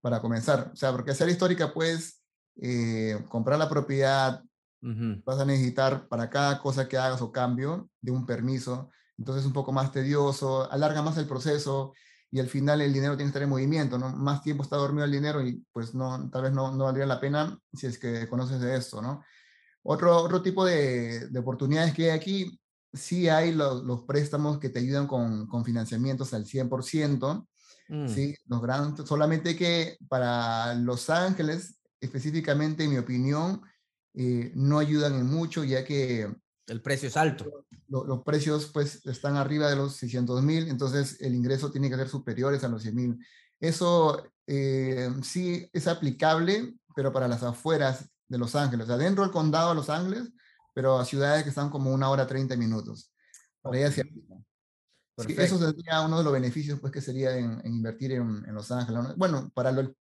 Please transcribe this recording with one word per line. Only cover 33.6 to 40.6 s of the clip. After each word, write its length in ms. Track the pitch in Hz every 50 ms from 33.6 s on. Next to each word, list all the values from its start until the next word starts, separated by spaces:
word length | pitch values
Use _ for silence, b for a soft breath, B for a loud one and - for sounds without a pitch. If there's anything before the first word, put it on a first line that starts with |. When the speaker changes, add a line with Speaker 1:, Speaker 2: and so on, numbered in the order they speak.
| B B B B B B _ _ _ _ -
Speaker 1:
eh, 400 | 135 127 123 123 120 120 123 -
no 240 | 135 135 139 147 151
ayudan 360 | 151 147 151 151 147 147 139
en 100 | 131 123
mucho, 400 | 127 143 165 165 160 - 170 151
ya 180 | 131 131 131 135
que 500 | 131 147 139 135 127 123 113 107 101 98 - _ _ _ _ _ -
Speaker 2:
El 140 | 110 113
precio 280 | - 135 139 131 - 127
es 80 | - 151
alto. 480 | 156 156 131 139 - - - - - _ - - _ -
Speaker 1:
lo-, 160 | 135 131 -
los 180 | 139 131 123 -
precios, 480 | - 151 151 143 156 151 151 147 - -
pues, 320 | 151 143 139 - - -
están 300 | - 120 - - 143 143
arriba 340 | 143 139 143 151 151 151 147
de 60 | 143
los 220 | 139 139 139 135 -
seiscientos 440 | - 120 117 127 123 120 123 127
mil, 280 | 135 147 160 165